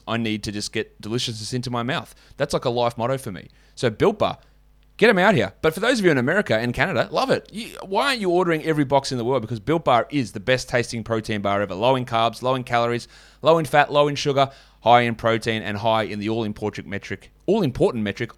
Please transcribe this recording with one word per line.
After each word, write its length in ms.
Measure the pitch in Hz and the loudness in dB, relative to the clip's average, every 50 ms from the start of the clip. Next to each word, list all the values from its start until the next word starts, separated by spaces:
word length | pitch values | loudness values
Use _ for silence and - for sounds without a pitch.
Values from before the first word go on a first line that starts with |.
| - | -6
I 100 | - 110 | -6 -4
need 260 | 117 117 110 107 107 - | -2 -2 -2 -4 -4 -4
to 80 | 113 101 | -8 -8
just 200 | 104 104 - - | -8 -8 -6 -6
get 280 | 113 107 - _ - | -6 -6 -6 _ -16
deliciousness 520 | - 104 110 127 123 - 113 110 110 101 - | -10 -6 -6 -4 -4 -6 -6 -8 -8 -8 -6
into 180 | 123 120 127 | -6 -6 -4
my 120 | 123 120 120 | -4 -4 -4
mouth. 300 | 123 147 160 110 - - - _ - - | -4 -4 -6 -6 -10 -16 -20 _ -16 -8
That's 160 | - 135 147 - | -6 -4 -2 -2
like 120 | 160 - | -2 -2
a 60 | 131 | -2
life 280 | 120 120 120 117 117 - | 0 0 0 0 -2 -2
motto 200 | 113 120 135 131 | -2 -2 -2 -4
for 140 | - 120 92 | -6 -8 -12
me. 160 | 76 - - _ _ _ _ _ | -12 -14 -18 _ _ _ _ _
So 160 | - - 123 | -4 -2 -2
Built 280 | 110 - 143 196 208 - | 0 2 2 2 2 2
Bar, 200 | 113 92 - - - _ _ _ _ _ _ _ _ _ _ | 0 -2 -2 -4 -14 _ _ _ _ _ _ _ _ _ _
get 140 | - 196 233 | 2 4 4
'em 80 | 226 180 | 6 6
out 160 | 180 202 214 | 6 4 4
here. 180 | 139 101 95 - _ - | 4 2 0 -2 _ 0
But 120 | 160 160 | 0 0
for 60 | 190 | 0
those 180 | 202 240 277 226 | 0 0 2 4
of 60 | 196 | 4
you 60 | 175 | 4
in 80 | 151 131 | 4 4
America 380 | 120 131 170 202 - - 120 | 4 2 2 0 0 2 0
and 160 | 110 117 120 120 | 0 0 0 -2
Canada, 360 | 127 131 185 185 117 131 - | 0 -2 0 0 0 -2 0
love 200 | 147 185 247 269 | 0 -2 0 0
it. 180 | 170 110 - - - | 0 -2 -2 -6 -12
You, 160 | 202 233 - 82 - - | -14 -14 -14 -14 -14 -10
why 240 | 185 190 208 254 285 | -4 -2 0 0 0
aren't 120 | 269 240 | 0 0
you 100 | 202 180 | 0 0
ordering 340 | 170 175 185 175 165 156 147 | 2 2 2 2 0 0 0
every 200 | 160 160 151 147 | 0 0 0 2
box 280 | 127 143 139 135 - 135 | 2 2 0 0 0 -4
in 60 | 123 | -4
the 60 | 113 | -2
world? 180 | 120 135 131 110 | -2 -2 -2 -2
Because 180 | 107 120 110 | -4 -8 -6
Built 240 | 95 135 156 170 - | -2 -2 -2 0 2
Bar 220 | 147 131 117 110 - | 4 4 4 2 0
is 220 | 143 143 127 98 - | -2 -4 -4 -4 -6
the 80 | 113 | -6
best 280 | 92 107 127 123 - - | -2 0 0 0 -2 -2
tasting 360 | - 123 117 - - 117 104 | -2 -2 -2 -2 -6 -8 -6
protein 380 | - 113 110 107 - 110 104 101 | -4 -4 -4 -2 -4 -4 -2 0
bar 200 | 101 101 101 104 | 0 0 0 0
ever. 120 | 95 92 | -2 -2
Low 220 | 90 110 127 135 | 0 2 2 2
in 80 | 131 123 | 2 0
carbs, 360 | 127 123 113 113 117 110 - 120 | -2 0 0 0 0 0 -2 -2
low 120 | 127 131 | -2 -2
in 100 | 131 120 | -2 -2
calories, 440 | - 120 120 117 120 120 120 - - - - - - - _ - | -2 0 0 2 0 -2 -4 -6 -10 -18 -20 -20 -20 -16 _ 2
low 160 | 143 165 165 | 4 4 4
in 60 | 156 | 2
fat, 280 | 131 - 147 143 - 143 | 2 4 4 4 4 4
low 160 | 147 147 147 | 2 2 2
in 60 | 143 | 0
sugar, 360 | 139 - 151 135 139 139 127 - - - - _ _ | -2 -2 0 2 2 0 0 -2 -8 -20 -20 _ _
high 220 | - 110 120 120 120 | 4 6 6 6 6
in 120 | 117 113 | 4 0
protein, 480 | 110 - 117 113 117 113 120 113 110 92 | 0 0 0 0 2 0 -2 -2 -2 -4
and 160 | 98 104 104 | -6 -6 -2
high 240 | 117 113 110 110 107 | 0 2 2 2 0
in 160 | 90 101 104 | -2 -4 -4
the 100 | 101 107 | -4 -2
all-important 580 | 113 117 113 104 107 - 107 104 98 - 92 | -2 -2 -2 -4 -4 -4 -6 -6 -6 -6 -8
metric, 440 | - 98 98 - - 98 - - - _ _ _ | -10 -10 -10 -10 -10 -12 -12 -12 -16 _ _ _
all-important 580 | - 190 233 185 135 120 - 160 196 139 117 107 | 0 0 2 0 0 0 0 0 0 0 0 -4
metric 280 | 101 101 - 120 110 - | -4 -4 -4 -6 -8 -2